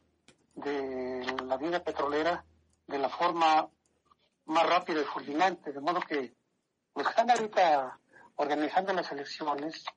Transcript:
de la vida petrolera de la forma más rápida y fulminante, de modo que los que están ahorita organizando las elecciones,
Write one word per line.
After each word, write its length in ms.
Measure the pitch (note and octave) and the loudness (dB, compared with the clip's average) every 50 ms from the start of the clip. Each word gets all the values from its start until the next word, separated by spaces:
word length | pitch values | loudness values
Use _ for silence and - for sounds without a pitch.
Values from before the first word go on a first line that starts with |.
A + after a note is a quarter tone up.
| _ _ _ _ _ _ _ _ _ _ - | _ _ _ _ _ _ _ _ _ _ -14
de 880 | - - C#3+ C#3+ C#3+ C3+ C3 C3 B2+ B2+ B2+ B2+ B2+ B2+ C3 C3 C3 B2+ | -8 -6 -4 -4 -4 -4 -4 -6 -6 -6 -6 -6 -6 -6 -6 -6 -4 -4
la 120 | - C3 B2+ | -4 -4 -2
vida 260 | C#3+ E3+ F3 F3 - | -2 -2 -2 -2 -2
petrolera 600 | D#3+ - - C#3+ C#3 D3 D3+ D#3 E3 F3 F#3 - _ _ _ _ _ _ _ _ | -4 -4 -2 -2 -2 0 0 0 0 -2 -2 -6 _ _ _ _ _ _ _ _
de 120 | - - G#3 | -8 -4 -2
la 120 | - - | -2 -2
forma 580 | - - F3 F3+ E3+ E3 E3 D#3+ D#3 D#3 D#3 - _ _ _ _ _ _ _ _ _ _ _ _ _ _ _ | 0 0 0 0 2 4 4 6 6 4 2 0 _ _ _ _ _ _ _ _ _ _ _ _ _ _ _
más 200 | - D#3 E3 E3 | 0 2 4 4
rápida 360 | D#3+ E3+ E3+ - - E3 D3+ C#3+ | 6 4 2 2 2 -2 -2 -2
y 20 | |
fulminante, 680 | C#3 - C#3+ C3 C#3 C#3+ D#3 F3+ F#3+ F3+ - - D#3 C3+ | -2 -4 -8 -8 -4 0 2 2 2 2 -2 -10 -12 -10
de 80 | C#3 | -6
modo 200 | C#3 D#3+ F3 F3+ | -2 -2 0 -2
que 320 | - - D#3 C#3+ B2+ A#2 _ _ _ _ _ _ _ _ _ _ _ _ - | -2 -2 -4 -4 -4 -6 _ _ _ _ _ _ _ _ _ _ _ _ -6
los 100 | - - | -4 -4
que 60 | - | -2
están 200 | - - A#3 A#3+ | 2 2 4 4
ahorita 680 | B3 A3+ A3 G#3+ - G#3+ F#3 E3 D3+ C#3 C3 B2+ - - _ _ _ - - - _ | 4 2 2 0 2 4 6 6 6 4 2 -2 -8 -16 _ _ _ -20 -20 -12 _
organizando 580 | - D3 C#3+ D3 D3 D3+ D3+ - F#3 F#3 F#3+ F#3+ | -2 0 0 0 0 0 0 0 0 0 0 -2
las 180 | F3+ D#3+ - D3 | -2 -2 -4 -6
elecciones, 720 | C#3 C#3 - - - D#3+ D3 C#3+ C#3+ D3 E3 D#3+ - - - - | -10 -10 -10 -10 -6 -4 -4 -2 -2 -4 -8 -10 -10 -14 -14 -14